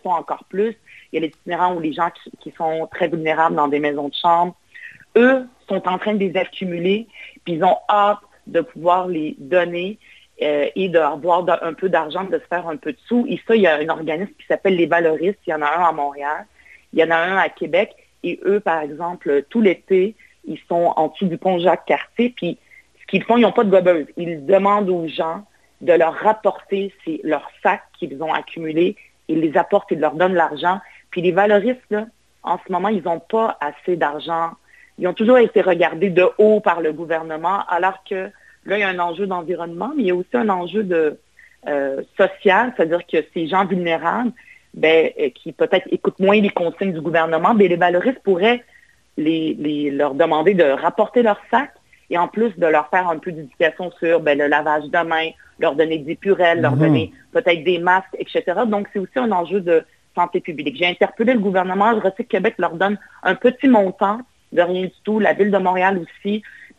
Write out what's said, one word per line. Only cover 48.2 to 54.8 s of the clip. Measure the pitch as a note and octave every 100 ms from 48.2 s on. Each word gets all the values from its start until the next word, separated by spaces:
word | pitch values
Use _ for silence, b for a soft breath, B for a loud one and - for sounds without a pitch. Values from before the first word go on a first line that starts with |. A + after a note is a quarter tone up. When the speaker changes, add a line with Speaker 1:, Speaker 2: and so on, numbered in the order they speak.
Speaker 1:
pourraient | G3+ E3+ G#3+ B3 - b b b b -
les, | D3+ D#3+ D#3+ -
les, | D3+ D3 D3
leur | C#3 D3
demander | C#3 E3 D#3 E3
de | F#3+ D3
rapporter | C3+ E3 - G#3+ B3
leur | A3+ G3+ -
sac | A#3 D4 _ _ b b
et | F3
en | F3
plus | G#3 A3+ E3+
de | E3
leur | D#3 D3+
faire | F#3 F3+
un | D#3
peu | F#3
d'éducation | D#3+ C3+ - D#3+ - F3+ -
sur, | E3+ E3
ben, | D3+ C#3+
le | D3
lavage | D3 D#3 D3+